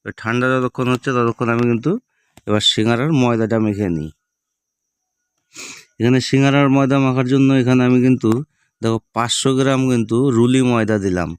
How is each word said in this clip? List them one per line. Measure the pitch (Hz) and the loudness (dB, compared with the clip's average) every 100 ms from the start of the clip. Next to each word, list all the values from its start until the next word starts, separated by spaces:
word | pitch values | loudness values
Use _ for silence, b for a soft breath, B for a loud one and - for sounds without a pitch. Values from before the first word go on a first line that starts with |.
এবার | 101 - | -16 -10
ঠান্ডা | 113 120 127 | -4 -2 0
যতক্ষণ | 131 127 - 127 | -2 -4 -4 -4
হচ্ছে | 123 - 123 | -2 -2 -2
ততক্ষণ | 117 113 117 | -2 -2 -2
আমি | 117 120 | 0 0
কিন্তু | 117 143 220 _ _ _ - | -2 -2 -6 _ _ _ -18
এবার | - 104 - | -2 0 0
সিঙ্গারার | - 110 117 143 156 | 0 0 0 0 0
ময়দাটা | 123 117 110 113 | 2 0 0 0
মেখে | 110 101 101 82 | -2 -2 -4 -4
নিই। | 78 _ _ _ _ _ _ _ _ _ _ _ _ _ _ B B B B _ | -8 _ _ _ _ _ _ _ _ _ _ _ _ _ _ B B B B _
এখানে | 113 131 - | 0 0 2
সিঙ্গারার | 135 139 139 143 | 2 2 2 2
ময়দা | 135 135 139 | 2 2 0
মাখার | 135 127 127 | 0 0 0
জন্য | 135 135 135 | 2 2 2
এখানে | 123 127 123 | 2 2 4
আমি | 127 127 | 2 2
কিন্তু | 127 110 113 156 _ _ _ | 2 0 -2 -4 _ _ _
দেখো | 117 113 _ | -4 -4 _
পাঁচশো | 110 117 - 135 | -6 -4 -2 -2
গ্রাম | 131 135 131 131 | 0 0 0 0
কিন্তু | 123 107 113 139 | 0 0 0 2
রুলি | 113 120 131 | 2 2 2
ময়দা | 123 117 107 107 | 2 0 0 0
দিলাম | 98 90 80 | 0 -2 -4